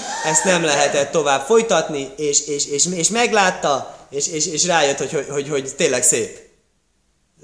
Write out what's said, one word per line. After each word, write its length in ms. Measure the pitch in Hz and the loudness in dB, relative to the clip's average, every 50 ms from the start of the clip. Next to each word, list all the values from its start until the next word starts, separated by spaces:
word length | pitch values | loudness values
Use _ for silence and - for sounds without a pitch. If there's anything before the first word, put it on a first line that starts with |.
| - - - - - | -10 -8 -6 -4 -2
ezt 200 | 156 156 - - | 0 0 2 2
nem 180 | 190 180 170 | 2 2 2
lehetett 480 | 165 156 143 147 143 139 - 143 139 - | 2 2 2 2 2 2 2 0 0 0
tovább 360 | - 165 147 143 139 135 - | 0 0 2 2 2 2 2
folytatni, 680 | - 226 226 220 - 190 160 156 - 156 139 139 135 - | 4 4 4 4 4 2 0 0 0 -4 -6 -6 -8 -8
és, 300 | - 151 147 143 - - | -4 -2 0 0 0 -2
és, 200 | 151 147 143 - | -2 -4 -4 -4
és, 200 | - 143 143 156 | -2 0 0 0
és 220 | 175 180 170 160 170 | 0 0 -2 -2 0
meglátta, 960 | 202 233 247 220 214 208 190 185 180 - - 156 139 127 - - - - - - | 0 0 0 2 2 2 2 2 0 0 0 0 0 0 -4 -8 -16 -20 -16 -10
és, 160 | 131 143 143 | -8 -6 -6
és, 200 | - 170 151 - | -4 -4 -4 -4
és 180 | 185 160 143 - | -2 -2 -2 0
rájött, 340 | 175 170 165 147 139 139 - | 2 2 2 2 2 0 -2
hogy, 140 | 147 127 | -4 -4
hogy, 160 | 151 143 131 131 | -4 -4 -4 -4
hogy, 200 | 143 143 139 147 | -4 -6 -4 -2
hogy 260 | 151 139 135 131 - | -4 -4 -4 -4 -4
tényleg 260 | - 180 147 127 123 | 0 0 0 2 2
szép. 360 | 120 - - 123 107 - - - - _ _ _ _ _ _ _ _ _ _ _ _ _ _ _ _ _ _ _ | 2 2 2 2 0 -4 -8 -16 -20 _ _ _ _ _ _ _ _ _ _ _ _ _ _ _ _ _ _ _